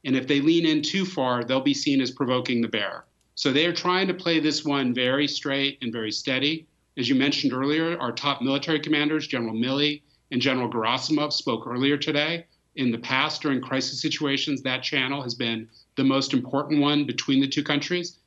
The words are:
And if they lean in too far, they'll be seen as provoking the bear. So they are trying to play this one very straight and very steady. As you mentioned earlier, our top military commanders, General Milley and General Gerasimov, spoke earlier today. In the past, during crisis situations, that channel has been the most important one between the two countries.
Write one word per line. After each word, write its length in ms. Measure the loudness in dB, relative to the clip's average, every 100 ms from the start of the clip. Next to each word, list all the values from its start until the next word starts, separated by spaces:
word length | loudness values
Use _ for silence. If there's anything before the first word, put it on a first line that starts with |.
And 140 | 0 0
if 100 | 2
they 140 | 4
lean 240 | 6 4 4
in 160 | 2
too 240 | 0 -2 -2
far, 400 | 0 0 0 0
they'll 160 | 2
be 120 | 2
seen 280 | 0 2 2
as 100 | 0
provoking 500 | -2 0 0 0 0
the 60 | 0
bear. 380 | -2 -4 -6 -16 _ _ -2
So 180 | 0
they 120 | 2 2
are 60 |
trying 340 | 0 0 2 0
to 60 |
play 260 | 0 0 2
this 260 | 2 0 0
one 280 | 0 0
very 320 | 2 2 2 0
straight 520 | -2 -2 0 -2 -2
and 120 | -6
very 180 | -4 -4
steady. 560 | -4 -2 0 0 -2 -10 _ _ -6
As 100 | 0
you 80 | 2
mentioned 380 | 2 2 -2
earlier, 440 | 0 0 0 0 -2
our 140 | -4
top 300 | -2 -2 -2
military 400 | 0 0 0 -2
commanders, 460 | 0 0 2 0 -2
General 260 | -4 -2
Milley 480 | -2 0 2 0 -2 _ _ _
and 100 | 0
General 280 | 0 0 -2
Gerasimov, 600 | 0 0 0 0 0 2
spoke 340 | -2 -2 -4 -4
earlier 320 | 0 2 2
today. 480 | 0 0 0 -4 -8 _ _ -2
In 160 | -2
the 60 | -2
past, 440 | 0 0 0 -2
during 200 | -2 -2
crisis 400 | -2 -4 -2 -4
situations, 600 | -4 -2 0 0 -2 -4
that 220 | -2 -4
channel 380 | -2 -2 -2 -4
has 140 | -6 -4
been 340 | -2 -4 -8 _ _ 0
the 80 |
most 300 | 4 4 2
important 480 | -2 0 -4 0 2
one 240 | 4 2 0
between 340 | -4 2 2
the 80 | 2
two 160 | 0
countries. 560 | 0 -2 0 -4 -4 -12